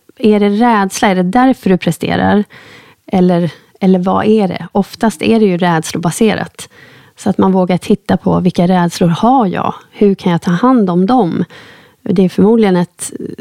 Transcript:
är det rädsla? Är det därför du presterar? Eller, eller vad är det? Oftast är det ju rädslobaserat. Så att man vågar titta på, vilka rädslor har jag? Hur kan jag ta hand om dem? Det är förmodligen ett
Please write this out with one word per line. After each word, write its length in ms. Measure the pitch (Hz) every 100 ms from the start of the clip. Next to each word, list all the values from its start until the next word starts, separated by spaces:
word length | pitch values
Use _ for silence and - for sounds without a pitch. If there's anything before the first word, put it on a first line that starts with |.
| _ _
är 240 | 240 208
det 80 | 202
rädsla? 600 | 202 240 220 196 - 220
Är 60 |
det 80 | 185
därför 480 | 180 240 262 254 -
du 60 | 185
presterar? 640 | - 160 - - 190 196 208 - - - - _ -
Eller, 440 | 190 180 175 175 - _ _
eller 180 | 190 185
vad 260 | 180 190 208
är 220 | 220 190
det? 200 | - 165
Oftast 500 | 208 190 - 233 -
är 180 | 208 226
det 60 | 214
ju 100 | 175
rädslobaserat. 1120 | 180 160 156 - 170 - 220 - - - - _ - - - _
Så 140 | 208
att 80 | 190
man 140 | 190
vågar 260 | 190 180 180
titta 380 | - 214 - 190
på, 240 | - 170
vilka 280 | 180 - 175
rädslor 400 | 185 175 - 175
har 380 | 165 226 262 208
jag? 280 | - - - _
Hur 240 | - 208
kan 180 | 196 190
jag 100 | 170
ta 80 | -
hand 400 | 175 247 262 190
om 160 | 175 185
dem? 380 | 262 175 - 185 - - - _ _
Det 220 | - 185
är 40 | 185
förmodligen 480 | - 190 233 214 180
ett 360 | 170 _ - - - -